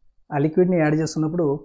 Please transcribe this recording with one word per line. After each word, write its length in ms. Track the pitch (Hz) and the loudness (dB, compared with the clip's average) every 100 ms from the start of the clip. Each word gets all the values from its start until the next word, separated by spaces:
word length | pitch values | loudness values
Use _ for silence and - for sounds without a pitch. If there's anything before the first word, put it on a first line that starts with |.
| _ _ - | _ _ -8
ఆ 40 | 147 | -2
లిక్విడ్ని 400 | 151 156 180 180 | 0 2 2 2
యాడ్ 180 | 151 156 | 2 0
చేస్తున్నప్పుడు 640 | 156 160 156 175 151 151 | -2 -2 -2 0 -2 -2